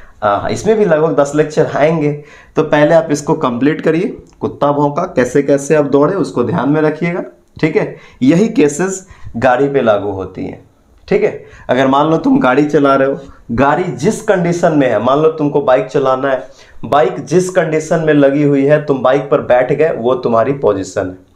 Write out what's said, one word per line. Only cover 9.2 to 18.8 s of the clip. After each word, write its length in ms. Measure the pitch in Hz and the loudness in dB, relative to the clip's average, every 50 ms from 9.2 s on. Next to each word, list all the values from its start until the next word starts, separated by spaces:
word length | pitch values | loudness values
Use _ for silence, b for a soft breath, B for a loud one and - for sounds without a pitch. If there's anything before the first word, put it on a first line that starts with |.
| B B B | B B B
गाड़ी 320 | 117 120 131 123 127 139 139 | 0 2 2 2 2 2 0
पे 140 | 139 139 123 | 0 0 2
लागू 280 | 113 104 101 98 101 98 | 2 2 0 0 -4 -6
होती 320 | 95 92 90 - - 95 | -8 -8 -10 -10 -10 -10
हैं। 200 | 92 92 - - _ _ _ _ _ _ _ _ - | -10 -12 -14 -18 _ _ _ _ _ _ _ _ -2
ठीक 140 | 185 202 214 | -2 0 0
है, 220 | 175 - - B B B B B B | 0 -4 -4 B B B B B B
अगर 180 | 127 127 135 131 | 0 0 2 2
मान 180 | 135 139 147 | 2 2 2
लो 100 | 156 160 160 | 2 0 0
तुम 200 | 160 143 135 120 | 2 2 2 2
गाड़ी 240 | 127 127 127 135 151 | 2 2 2 2 2
चला 300 | 147 - 156 143 139 135 | 2 2 2 2 4 4
रहे 140 | 135 135 135 | 2 2 0
हो, 100 | 139 - B B B B B B 120 | -2 -4 B B B B B B -2
गाड़ी 320 | 117 135 139 151 165 185 | 0 2 2 2 0 -2
जिस 360 | 180 143 113 131 202 214 - - | -4 -4 -2 -2 -2 -2 -2 0
condition 500 | - 202 185 175 170 170 170 - 175 160 | 0 0 2 2 0 0 0 0 0 2
में 160 | 147 135 123 | 2 2 2
है, 100 | 113 104 | 2 0
मान 180 | 113 127 135 147 | 0 2 2 2
लो 120 | 156 160 | 2 2
तुमको 300 | 160 156 151 143 139 147 139 | 0 0 -4 -2 0 0 2
bike 240 | 127 127 135 139 | 2 2 2 2
चलाना 440 | 139 - 151 135 131 131 127 135 139 | 0 -2 -2 0 0 0 0 0 -2
है, 180 | 131 127 - B B B B B B B - | -2 -4 -6 B B B B B B B -6
bike 380 | 117 120 143 160 190 180 180 123 | -2 0 2 2 0 -2 -6 -6
जिस 240 | - 151 180 180 - | -2 0 0 0 0
condition 500 | - 185 170 160 156 156 156 - 180 165 | 0 -2 -2 0 0 -2 -2 -2 -2 -2
में 120 | 160 151 151 | 0 2 2
लगी 280 | 147 139 139 139 143 147 | 4 4 4 2 2 2
हुई 220 | 143 143 139 139 | 2 2 2 2
है, 200 | 139 151 151 | 2 2 2